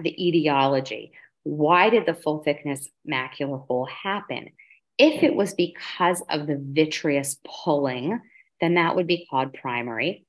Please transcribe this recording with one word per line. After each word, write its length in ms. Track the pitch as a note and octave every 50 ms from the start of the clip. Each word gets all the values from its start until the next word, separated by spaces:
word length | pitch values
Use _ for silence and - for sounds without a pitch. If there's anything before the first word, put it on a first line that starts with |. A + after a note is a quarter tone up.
the 260 | D#3+ E3+ - - F3+
etiology. 840 | F3 E3 E3+ D3+ D3+ C#3+ C#3 C3+ C#3 C#3 C3 C3 - A2 A2 - - - - - _ _ _ -
Why 480 | D3+ D3 D3+ D3+ D#3 F3 F3+ F#3+ A3
did 160 | A#3 A3 -
the 80 | E3+ D#3+
full 240 | - - D3+ D3+ D3+ D3+
thickness 460 | D3 D3 - - D3 C#3 C3+ - - _ _ _
macular 580 | D#3 D3 B2+ B2+ C3 - - C#3 C#3 C#3 C3 C#3
hole 180 | - B2+ B2 C3
happen? 640 | C3 - - - G3 G3+ G#3 G#3 - B2+ - - - _ - - _ _ _ _ _ _
If 260 | - C4+ D#4 D4+ - E4
it 120 | C#4+ -
was 180 | - G3+ - -
because 680 | - F3 F3 - - - - - - F3+ F3+ F3+ F3 - -
of 180 | - D3+ D3
the 100 | D3+ C#3+ C#3
vitreous 800 | C#3 C#3 C#3 D#3 D#3 D#3 - - - D#3 C#3+ C#3 C#3 C#3 - - -
pulling, 760 | - - - - - D3 C#3+ C#3 C3 B2+ B2 B2 E3 A3+ A#3+ - _ _ _ _ _ _ -
then 140 | E3+ E3+ F3
that 220 | F3 E3 E3 -
would 120 | F#3 F3
be 200 | D#3+ F3 E3+ - -
called 240 | C#3 C3 C3+ C3+ C3
primary. 720 | - - B2+ B2 A#2+ A#2+ A#2+ A2+ A2 C3 F3 - - _